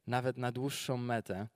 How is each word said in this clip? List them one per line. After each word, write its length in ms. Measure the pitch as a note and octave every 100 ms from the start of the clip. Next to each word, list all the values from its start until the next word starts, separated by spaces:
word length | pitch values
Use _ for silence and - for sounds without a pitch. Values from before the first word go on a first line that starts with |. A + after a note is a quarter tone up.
| -
nawet 300 | B2 B2+ B2+
na 140 | B2
dłuższą 460 | B2 C3+ - - B2
metę, 500 | B2 A#2 - F#2+ G#2+